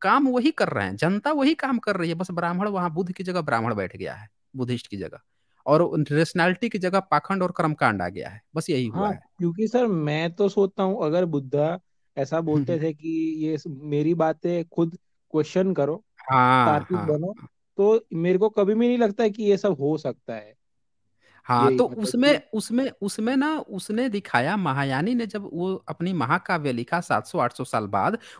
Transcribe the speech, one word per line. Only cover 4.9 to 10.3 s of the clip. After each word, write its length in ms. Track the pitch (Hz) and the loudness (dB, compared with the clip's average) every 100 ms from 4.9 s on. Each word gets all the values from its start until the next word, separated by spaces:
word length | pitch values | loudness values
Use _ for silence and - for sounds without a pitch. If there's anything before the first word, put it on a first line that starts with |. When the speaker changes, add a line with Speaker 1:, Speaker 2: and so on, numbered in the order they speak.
| 101 | -10
Speaker 1:
जगह, 220 | 85 - _ _ _ _ - | -10 -12 _ _ _ _ 4
और 400 | 151 175 165 139 | 4 4 0 0
रेशनैलिटी 580 | 147 160 180 175 180 233 | 0 0 2 2 2 -2
की 80 | 214 | -2
जगह 220 | 180 190 | -2 -2
पाखंड 440 | 190 - - 196 | 0 0 0 -2
और 80 | 180 | -2
कर्मकांड 500 | - 160 147 131 101 | 0 -2 2 2 2
आ 80 | 87 | -2
गया 200 | 80 64 | -6 -12
है। 120 | 98 _ 156 | -14 _ -6
बस 140 | 175 | -2
यही 160 | 139 120 | 0 -2
हुआ 200 | 127 208 | -2 -2
Speaker 2:
हाँ, 80 | |
Speaker 1:
है। 80 | 180 - - | -4 -10 -4
Speaker 2:
क्योंकि 300 | 175 170 220 | -4 -2 0
सर, 200 | 247 240 | 0 0
मैं 460 | 170 147 151 170 | 0 0 -2 -2